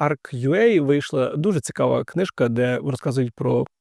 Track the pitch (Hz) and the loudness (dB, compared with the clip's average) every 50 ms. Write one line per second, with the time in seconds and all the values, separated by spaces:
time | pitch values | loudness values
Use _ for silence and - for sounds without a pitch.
0 | 147 147 151 - - - 139 120 123 135 165 202 233 233 214 165 143 135 143 143 | -2 -2 -2 -4 -6 -10 -8 -4 -2 0 2 4 4 4 4 4 4 4 2 2
1 | 139 - - 135 127 - - 151 156 214 190 147 - - - - 131 127 120 120 | 0 -2 -2 -2 0 0 -2 -2 0 0 0 0 -2 -4 -4 -2 0 2 2 0
2 | 123 - - 170 190 - - - 127 120 113 120 123 123 123 - 143 143 131 - | -2 -4 -4 -4 -4 -4 -2 -2 0 0 2 0 0 0 0 -2 -2 -4 -6 -4
3 | - - 123 135 123 120 - - 135 127 127 123 135 - _ _ | -4 -2 -2 0 -2 -2 -4 -4 -2 0 0 0 -2 -4 _ _